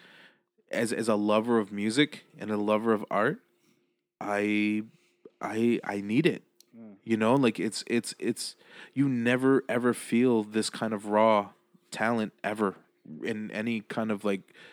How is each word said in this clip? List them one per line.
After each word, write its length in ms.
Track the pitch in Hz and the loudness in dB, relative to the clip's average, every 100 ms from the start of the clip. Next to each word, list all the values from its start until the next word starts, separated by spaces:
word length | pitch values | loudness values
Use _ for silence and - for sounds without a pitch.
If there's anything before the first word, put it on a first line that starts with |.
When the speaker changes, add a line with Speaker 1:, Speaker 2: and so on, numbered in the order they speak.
| - - - _ _ _ _ | -20 -20 -20 _ _ _ _
Speaker 1:
as, 220 | 92 117 | -4 -2
as 160 | 113 110 | -2 0
a 60 | 104 | 0
lover 440 | 104 107 117 117 | 2 2 2 0
of 120 | 98 | 0
music 540 | 101 107 120 147 - - - | -4 0 2 0 -2 -20 -14
and 120 | 107 | -6
a 60 | 107 | -2
lover 360 | 104 107 113 | 0 2 2
of 120 | 107 - | 0 0
art, 280 | 98 117 220 _ _ _ _ _ _ _ - | 0 0 -2 _ _ _ _ _ _ _ -12
I, 600 | 101 101 104 104 104 107 113 _ _ _ - _ | -4 -2 0 0 0 -2 -6 _ _ _ -20 _
I, 380 | 107 110 117 117 | -6 0 2 0
I 180 | - 101 | -2 -6
need 240 | 101 117 156 | 0 0 2
it. 180 | 113 - _ _ - | -2 -8 _ _ -20
Speaker 2:
Mm. 180 | 110 98 | -20 -16
Speaker 1:
You 140 | 113 110 | -4 0
know, 180 | 110 135 | 2 4
like, 240 | 123 - | 2 0
it's, 240 | 104 - - | -4 -6 -4
it's, 260 | 117 - - | -4 -4 -6
it's, 360 | 107 - - - - - - | -6 -6 -10 -14 -20 -20 -8
you 140 | - 139 | -2 0
never 560 | 123 117 127 131 135 - | 0 2 2 4 4 2
ever 240 | 117 120 | 0 0
feel 500 | 113 - 117 127 117 | 0 0 2 4 4
this 260 | 107 110 107 | 2 -2 -4
kind 240 | - 113 | -4 -4
of 140 | 107 104 | -4 0
raw 420 | 104 113 107 98 - _ _ _ | 4 6 4 0 -8 _ _ _
talent 420 | - 110 117 104 - | -4 -2 0 -4 -6
ever 320 | 101 107 101 - _ _ - 78 | -6 -2 -2 -4 _ _ -18 -10
in 280 | 110 107 107 | -8 -6 -8
any 300 | 107 113 113 | -6 -4 -4
kind 300 | - - 110 | -6 -4 -4
of, 140 | 101 104 | -2 -2
like, 160 | 98 - - - | -4 -6 -20 -20